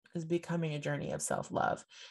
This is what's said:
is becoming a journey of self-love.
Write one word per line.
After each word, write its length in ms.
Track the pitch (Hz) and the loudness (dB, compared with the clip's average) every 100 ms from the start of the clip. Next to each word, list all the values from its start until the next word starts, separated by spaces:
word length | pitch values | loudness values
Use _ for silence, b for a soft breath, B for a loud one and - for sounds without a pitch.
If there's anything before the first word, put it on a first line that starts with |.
| - | -8
is 120 | 175 160 | -6 0
becoming 480 | 175 170 170 160 | 0 2 0 0
a 60 | 147 | 0
journey 320 | 147 143 151 | -2 -2 -2
of 100 | 143 | -2
self-love. 640 | - - - - - - - B B | 0 -2 0 2 2 2 -4 B B